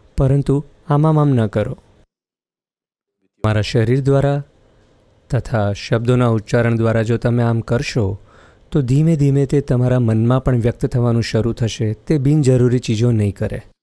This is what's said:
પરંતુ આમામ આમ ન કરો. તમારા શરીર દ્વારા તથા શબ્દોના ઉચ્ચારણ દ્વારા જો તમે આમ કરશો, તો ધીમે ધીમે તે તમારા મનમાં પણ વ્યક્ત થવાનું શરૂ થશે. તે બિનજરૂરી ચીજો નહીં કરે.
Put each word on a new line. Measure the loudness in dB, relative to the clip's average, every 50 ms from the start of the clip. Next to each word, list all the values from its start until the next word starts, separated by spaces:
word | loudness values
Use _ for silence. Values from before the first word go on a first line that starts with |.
| _ _ _ -2
પરંતુ | 0 2 2 0 0 0 -2 -2 -4 -8 _ _ _ -2
આમામ | 0 2 2 2 2 2
આમ | 2 2
ન | 2 2 0
કરો. | 0 -2 -2 -4 -4 -6 -12 _ _ _ _ _ _ _ _ _ _ _ _ _ _ _ _ _ _ _ _ _ _ _ _ _ _ _ _ _
તમારા | _ _ _ -2 -2 0 0
શરીર | -2 0 0 0 0 2 0 0
દ્વારા | 2 2 2 2 2 0 0 -2 -6 -10 _ _ _ _ _ _ _ _ _ _ _ _ _ _ _ -4
તથા | -4 -4 -4 -2 -2 -2 0 -2 -2
શબ્દોના | -4 -4 -4 -2 -2 0 2 2 2 2
ઉચ્ચારણ | 2 0 0 -2 -2 0 0 0 0 0
દ્વારા | 0 0 0 0 0 0
જો | 0 -2
તમે | -2 -2 -2 0 0 0
આમ | 0 -2 -2
કરશો, | -2 -2 -4 -4 -4 -4 -2 -2 -2 -2 -4 -8 -12 -20 -20 -20 -20 -20 _ _ _ _ -2
તો | -2 0
ધીમે | 0 0 2 2 2 2
ધીમે | 2 2 2 2 2 0
તે | 0 0 -2
તમારા | 0 0 0 0 0 2 0 0
મનમાં | 2 0 0 2 2 2 0 0 0
પણ | 0 0
વ્યક્ત | 0 0 -2 -2 -2 -4
થવાનું | -4 -2 0 0 0 0 0 -2
શરૂ | -2 -2 -2 -2 -2 -2
થશે. | -2 -4 -4 -4 -4 -4 -4 -4
તે | -6 _ -2 -2 0
બિનજરૂરી | 2 2 2 2 2 2 4 4 4 2 2 0
ચીજો | -2 -2 -2 0 0 0
નહીં | 2 0 0 -2 -2
કરે. | -4 -6 -8 -8 -10 -14 -18 _ _